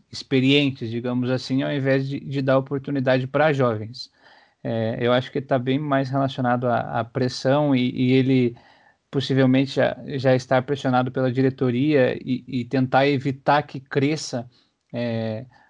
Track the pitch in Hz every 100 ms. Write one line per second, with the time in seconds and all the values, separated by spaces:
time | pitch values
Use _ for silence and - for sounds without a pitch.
0 | _ - - 135 131 143 139 131 117 117
1 | 123 123 123 127 - 135 147 147 135 135
2 | 135 139 151 139 135 135 135 139 135 139
3 | 127 131 131 139 156 135 123 107 110 123
4 | - _ - _ _ _ 127 113 110 -
5 | 120 123 127 147 131 135 127 135 147 135
6 | 131 139 135 135 123 123 123 117 - 120
7 | 113 127 123 - 131 143 147 127 123 -
8 | 127 131 131 131 120 120 - _ _ _
9 | _ 139 135 135 131 131 135 139 123 -
10 | 127 139 131 127 - 131 127 139 131 127
11 | 127 135 131 123 131 131 131 120 151 143
12 | 123 120 - 123 - 131 120 131 131 135
13 | 143 139 139 135 - 147 - 139 - 143
14 | 139 151 - 123 113 _ _ _ _ 120
15 | 120 113 113 110 127 _